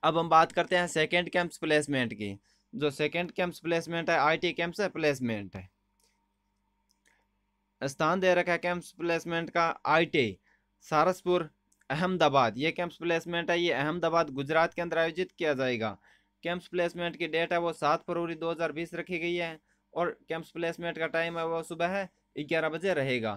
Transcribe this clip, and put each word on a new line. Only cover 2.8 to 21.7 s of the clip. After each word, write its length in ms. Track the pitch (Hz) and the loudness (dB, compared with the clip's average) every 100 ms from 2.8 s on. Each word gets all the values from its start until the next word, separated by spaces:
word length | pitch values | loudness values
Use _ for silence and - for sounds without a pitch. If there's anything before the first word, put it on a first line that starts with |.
| 147 | -4
सेकंड 400 | 139 151 170 175 | 0 -2 0 -4
कैंप्स 280 | - 180 160 | -2 -4 -4
प्लेसमेंट 500 | 160 165 165 170 165 | -2 -2 0 -4 0
है 80 | 165 | 4
आईटी 320 | 143 160 175 | 4 2 0
कैंप्स 280 | 160 170 170 196 | -2 -4 -2 -4
प्लेसमेंट 680 | 160 156 135 123 110 98 98 | 0 0 0 -2 -4 -8 -12
है। 140 | 95 _ _ _ _ _ _ _ _ _ _ _ _ _ _ _ _ _ _ _ _ _ | -16 _ _ _ _ _ _ _ _ _ _ _ _ _ _ _ _ _ _ _ _ _
स्थान 380 | 135 139 156 185 | -8 0 0 2
दे 140 | 185 175 | 4 4
रखा 160 | 175 | 2
है 60 | 170 | 0
कैंप्स 320 | 175 175 - | 0 -4 -6
प्लेसमेंट 560 | - 170 165 165 165 170 | -6 -2 0 0 -4 -2
का 180 | 170 165 - - | 0 0 0 2
आईटी 500 | 156 170 165 117 92 _ _ _ _ - | 2 4 2 0 -2 _ _ _ _ -2
सारसपुर 640 | 156 165 180 180 180 156 _ _ _ _ | 2 4 2 0 0 0 _ _ _ _
अहमदाबाद। 680 | 143 185 185 156 139 120 110 | -2 0 4 4 6 4 2
ये 140 | 151 | -2
कैंप्स 260 | 156 175 - | -2 -6 -4
प्लेसमेंट 520 | 165 165 165 170 165 | -2 -2 -2 -4 0
है, 80 | 175 | 0
ये 120 | 175 | 2
अहमदाबाद 560 | 131 147 175 165 165 160 | 0 0 0 2 2 0
गुजरात 420 | 135 139 160 165 | -2 0 2 2
के 80 | - | 0
अंदर 160 | 170 165 | -4 0
आयोजित 340 | 165 165 180 | 0 -2 -8
किया 220 | _ 160 135 | _ -2 0
जाएगा। 420 | 131 120 110 - _ _ _ _ | 0 0 -4 -6 _ _ _ _
कैंप्स 240 | 170 180 - | -6 -6 -6
प्लेसमेंट 480 | 175 170 170 175 143 | -2 -2 -2 -6 -4
की 120 | 165 | -2
डेट 260 | 160 165 | -2 0
है 60 | 175 | 0
वो 120 | 170 | 0
सात 300 | 160 147 165 | 0 0 0
फरवरी 320 | - 170 170 160 | -2 -4 -4 -4
दो 160 | 165 | -6
हज़ार 200 | 165 165 | -2 -4
बीस 220 | 147 170 165 | -4 -8 -8
रखी 220 | 170 180 | -6 -4
गई 140 | 170 175 | -2 -2
है 240 | 170 160 _ _ _ | -4 -8 _ _ _
और 160 | - 170 - _ | -4 -4 -4 _
कैंप्स 220 | 160 165 | -8 -8
प्लेसमेंट 460 | - 170 165 170 160 | -4 -4 -4 -6 -4
का 100 | 160 | -2
टाइम 300 | 165 170 170 | -2 -2 -2
है 60 | 165 | -2
वो 140 | 165 | -4
सुबह 240 | 165 | -4